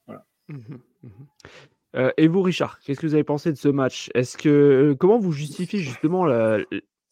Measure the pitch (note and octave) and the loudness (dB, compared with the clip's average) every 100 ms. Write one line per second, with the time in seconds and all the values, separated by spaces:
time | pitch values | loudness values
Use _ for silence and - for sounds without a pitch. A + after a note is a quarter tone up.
0 | - G#2+ _ _ - C#3+ A2 B2+ _ _ | -20 -20 _ _ -20 -18 -18 -20 _ _
1 | B2 G2+ C#3+ _ - - - _ _ B2+ | -20 -20 -20 _ -20 -20 -20 _ _ -2
2 | B2+ - D#3+ F#3+ F#3 - C#3 - - C3+ | -2 4 2 4 0 -2 -6 -8 -10 -6
3 | D#3+ D3+ C#3+ D3 F3 C#3 C#3+ C#3 B2+ - | -2 0 0 -2 -4 -2 0 0 -2 -4
4 | - - B2+ - D3+ D3 C#3+ C3+ D3 C#3 | -6 -4 -4 -2 2 4 6 6 4 2
5 | F#3 A#3 F#3+ C#3+ D3 - F3 G#3 C#3 A#2+ | 2 2 0 -4 -6 -8 -6 -6 -6 -4
6 | D#3 F#3 E3+ A#2 A2 G#2 - G2+ - _ | -2 0 0 2 2 0 -4 -8 -12 _
7 | _ | _